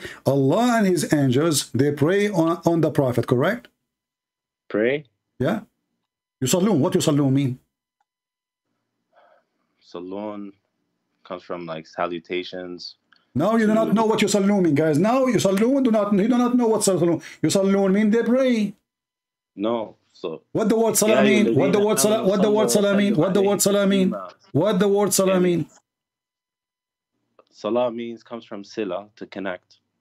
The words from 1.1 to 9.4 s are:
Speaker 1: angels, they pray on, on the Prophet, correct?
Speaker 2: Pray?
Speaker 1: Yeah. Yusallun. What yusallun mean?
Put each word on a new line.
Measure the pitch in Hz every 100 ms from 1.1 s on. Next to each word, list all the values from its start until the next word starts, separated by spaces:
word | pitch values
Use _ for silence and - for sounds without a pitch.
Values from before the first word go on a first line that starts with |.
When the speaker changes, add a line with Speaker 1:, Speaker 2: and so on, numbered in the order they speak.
Speaker 1:
angels, | 156 139 123 165 139 -
they | 117 143
pray | 147 147 196 208
on, | 185 165 170 -
on | 170
the | 156
Prophet, | - 135 117 -
correct? | 127 156 240 - _ _ _ _ _ _ _ _ _ -
Speaker 2:
Pray? | 101 113 143 151 _ _ -
Speaker 1:
Yeah. | 131 214 - _ _ _ _ _ _ -
Yusallun. | 131 185 202 175
What | 165
yusallun | 175 165 147 139
mean? | 135 139 123 _ _ _ _ _ _ _ _ _ _ _ _ _ _ _ _ _ _